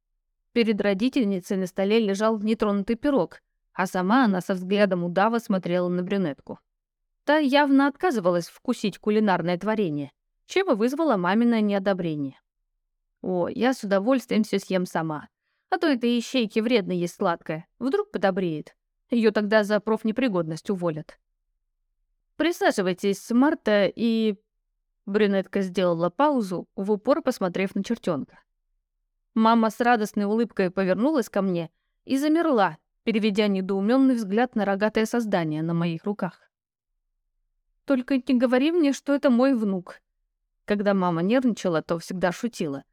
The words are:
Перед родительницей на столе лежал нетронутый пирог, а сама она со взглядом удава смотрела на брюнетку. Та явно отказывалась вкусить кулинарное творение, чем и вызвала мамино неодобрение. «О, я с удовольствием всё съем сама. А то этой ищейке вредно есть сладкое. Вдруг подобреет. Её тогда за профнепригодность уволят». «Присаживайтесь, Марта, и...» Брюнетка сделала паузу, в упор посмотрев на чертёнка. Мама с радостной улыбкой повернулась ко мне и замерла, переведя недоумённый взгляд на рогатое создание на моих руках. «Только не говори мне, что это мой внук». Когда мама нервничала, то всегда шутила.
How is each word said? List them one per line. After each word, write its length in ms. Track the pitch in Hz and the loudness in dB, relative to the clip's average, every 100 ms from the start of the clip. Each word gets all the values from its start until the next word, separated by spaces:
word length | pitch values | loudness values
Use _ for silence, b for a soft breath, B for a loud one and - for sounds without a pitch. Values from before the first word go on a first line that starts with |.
| _ _ _ _ _ | _ _ _ _ _
Перед 280 | 240 220 208 | 0 2 2
родительницей 760 | 202 190 254 285 202 190 - 190 | 0 0 0 0 0 -2 -4 -4
на 100 | 180 | -4
столе 340 | - 196 226 | -2 0 2
лежал 380 | 208 196 220 220 | 2 0 0 0
нетронутый 580 | 214 226 214 202 196 233 | -2 0 0 0 -2 -2
пирог, 460 | 285 269 160 - _ _ _ | 0 0 0 -6 _ _ _
а 120 | - 185 | -6 -4
сама 380 | 185 185 254 | -2 2 2
она 160 | 233 185 | 2 0
со 140 | - | -2
взглядом 500 | 185 185 202 202 180 | -6 -2 2 2 2
удава 340 | 175 175 214 233 | -2 0 0 0
смотрела 480 | - 190 175 180 180 | -2 -4 -2 -2 0
на 140 | 180 | -2
брюнетку. 580 | 180 196 165 - - - _ _ _ _ _ _ | -2 -2 -2 -6 -14 -18 _ _ _ _ _ _
Та 140 | - 311 | 0 2
явно 500 | 277 285 294 269 285 | 4 4 4 4 2
отказывалась 600 | - 370 226 180 175 170 | 0 -2 0 2 0 -2
вкусить 500 | - - 233 208 - | -8 -6 -4 -4 -4
кулинарное 600 | 214 214 214 175 170 175 | 0 2 2 2 0 -2
творение, 540 | 202 220 180 147 139 _ _ _ - | -2 -2 -2 -4 -8 _ _ _ -4
чем 240 | 359 381 | -2 0
и 40 | |
вызвала 420 | 208 240 285 320 202 | 2 0 0 0 0
мамино 440 | 175 214 240 226 | 2 2 2 2
неодобрение. 800 | 208 202 196 185 170 151 139 - _ _ _ _ _ _ _ _ | 0 0 0 -2 -2 -4 -8 -10 _ _ _ _ _ _ _ _
«О, 280 | - 180 - | -6 -2 -4
я 260 | - 240 | 0 -2
с 80 | 254 | -2
удовольствием 640 | 202 196 214 269 - 208 | 0 0 2 0 0 -2
всё 140 | 214 196 | 0 -2
съем 280 | - 185 180 | -2 -4 -2
сама. 420 | 170 160 151 - _ _ _ _ | -4 -4 -8 -12 _ _ _ _
А 80 | 370 | -2
то 100 | 330 | 0
этой 300 | 247 240 240 | 0 0 -2
ищейке 440 | - 254 214 220 | -2 -2 -2 -2
вредно 300 | 226 233 175 | 0 0 0
есть 240 | 180 175 - | -4 -4 -2
сладкое. 500 | 190 170 - 156 - - | -2 -2 -6 -10 -12 -8
Вдруг 340 | 247 403 415 | -4 -4 -4
подобреет. 640 | 190 196 190 175 151 - - _ _ _ | -2 0 0 -4 -6 -10 -20 _ _ _
Её 220 | 240 220 | 0 2
тогда 320 | 208 208 220 | 2 2 2
за 160 | 202 208 | 4 0
профнепригодность 880 | 220 220 220 220 254 180 160 160 - | 0 -2 -2 -2 0 0 -2 -6 -6
уволят». 480 | 190 175 151 - - _ _ _ _ _ _ _ _ _ _ _ - | -4 -4 -6 -10 -20 _ _ _ _ _ _ _ _ _ _ _ -2
«Присаживайтесь, 960 | 311 349 370 214 185 180 202 196 - | -2 2 0 2 0 0 -2 -2 0
Марта, 560 | 240 285 311 - 208 196 | 2 2 2 2 2 2
и...» 500 | - 233 226 220 196 _ _ _ _ _ _ 208 | 0 -2 0 0 -2 _ _ _ _ _ _ -4
Брюнетка 560 | 208 202 196 190 202 | 0 2 2 -2 -4
сделала 480 | 190 180 180 165 175 | -4 0 0 0 -2
паузу, 580 | - 294 269 190 170 - - | 0 0 0 -2 -6 -10 -8
в 160 | 196 | -4
упор 300 | 208 247 302 | -2 0 0
посмотрев 520 | 262 - 185 175 190 | 0 -4 -4 -2 -4
на 80 | 202 | -4
чертёнка. 560 | - 233 - 143 - _ _ _ _ _ _ _ _ _ _ | -6 -6 -4 -6 -8 _ _ _ _ _ _ _ _ _ _
Мама 360 | 220 220 233 220 | 2 4 4 2
с 100 | - | 0
радостной 460 | 240 240 214 214 202 | 2 2 0 -2 -2
улыбкой 440 | 220 233 - 180 | 0 -2 0 -2
повернулась 580 | 196 185 185 269 302 - | 0 0 2 2 0 0
ко 140 | 202 | -2
мне 280 | 190 170 165 _ _ _ | -2 -2 -6 _ _ _
и 120 | - 269 | -4 -2
замерла, 600 | 302 311 330 240 180 156 _ _ | 2 2 2 2 2 -2 _ _
переведя 420 | 233 214 214 202 208 | -4 0 0 2 0
недоумённый 640 | 190 185 196 202 269 262 | 0 -2 -2 2 4 4
взгляд 420 | 233 190 214 247 220 | 2 0 0 0 0
на 80 | |
рогатое 420 | 196 196 214 220 220 | -2 0 0 0 -2
создание 560 | 240 220 190 160 151 | -2 0 0 0 -2
на 120 | 165 | -2
моих 300 | 170 175 165 | 0 -2 -4
руках. 460 | 202 208 175 - _ _ _ _ _ _ _ _ _ _ _ _ _ _ | -6 -6 -8 -10 _ _ _ _ _ _ _ _ _ _ _ _ _ _
«Только 320 | - 262 247 269 | -2 -2 0 -2
не 220 | 254 247 | 0 0
говори 340 | 254 254 302 | 2 2 2
мне, 200 | 349 285 | 2 2
что 220 | 254 - | 0 -2
это 160 | 277 285 | 0 2
мой 240 | 240 269 | 4 2
внук». 460 | 240 214 190 - - _ _ _ _ _ _ | 2 0 -4 -8 -18 _ _ _ _ _ _
Когда 300 | - 208 202 | -4 -2 2
мама 280 | 196 180 165 | 2 2 0
нервничала, 600 | 185 254 262 190 190 156 | 2 2 0 -2 -2 -2
то 160 | - 165 | -2 -4
всегда 340 | - 185 180 | -6 -4 -2
шутила. 520 | - 233 - 160 139 - | -2 -6 -6 -8 -8 -14